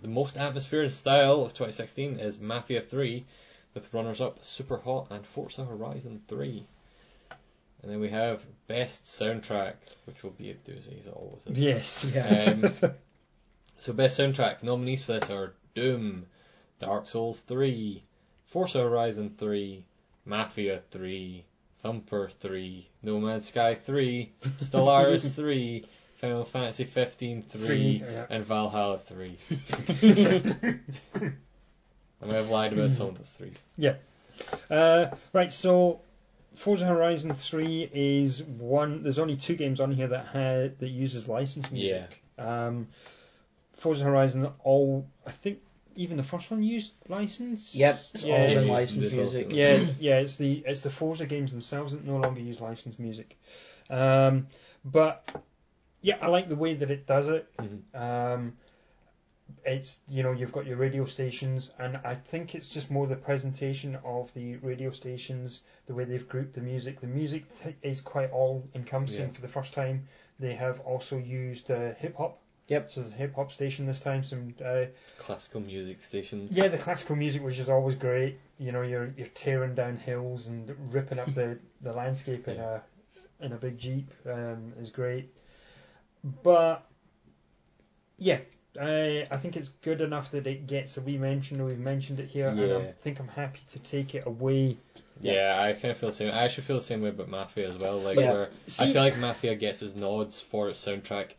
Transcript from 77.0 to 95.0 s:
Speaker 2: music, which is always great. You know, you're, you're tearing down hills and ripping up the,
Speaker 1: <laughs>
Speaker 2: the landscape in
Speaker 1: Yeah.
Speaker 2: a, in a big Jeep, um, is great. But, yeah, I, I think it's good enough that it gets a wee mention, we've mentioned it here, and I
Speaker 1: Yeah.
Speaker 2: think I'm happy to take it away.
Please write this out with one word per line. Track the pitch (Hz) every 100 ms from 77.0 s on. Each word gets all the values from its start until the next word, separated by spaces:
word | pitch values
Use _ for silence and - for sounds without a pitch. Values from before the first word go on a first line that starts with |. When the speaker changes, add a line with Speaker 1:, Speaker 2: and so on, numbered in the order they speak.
| - 147
Speaker 2:
music, | 147 139
which | 135 127
is | 127
always | 135 131 135
great. | 131 127 135 135 _ -
You | 127
know, | 123
you're, | 123 123 120 139
you're | 123
tearing | - 139 131 131
down | 127 123 117
hills | - 123 123 123 117
and | 117 110 139 135
ripping | 131 135 127
up | 127
the, | 135 120 117 -
Speaker 1:
<laughs> | -
Speaker 2:
the | 127
landscape | 120 127 135 - 123 -
in | 113
Speaker 1:
Yeah. | 113 110 - _ _ - - -
Speaker 2:
a, | 139
in |
a | 117
big | 127 117
Jeep, | 127 135 135 - 120
um, | 120 117 113 113 117
is | 113
great. | 131 123 127 135 _ _ - - - - _ _ _
But, | 139 135 175 170 165 160 - _ _ _ _ _ _ _ _ _ _ _ _ -
yeah, | 185 139 - _ _ -
I, | 147 156 156 151 147
I | 139
think | 175 170
it's | 139
good | - 160 160
enough | 156 147 139
that | 143 135
it | 139 135
gets | 139 131 -
a |
wee | 131 143
mention, | 135 139 135 139
we've | 131 120
mentioned | 131 139 135 135
it | -
here, | 139 135
and | 107
I | 101
Speaker 1:
Yeah. | 95 95 -
Speaker 2:
think | 147 135
I'm | 127
happy | - 139 139 -
to | 131
take | - 139 135 131
it | 123
away. | 113 131 135 131 117 _ -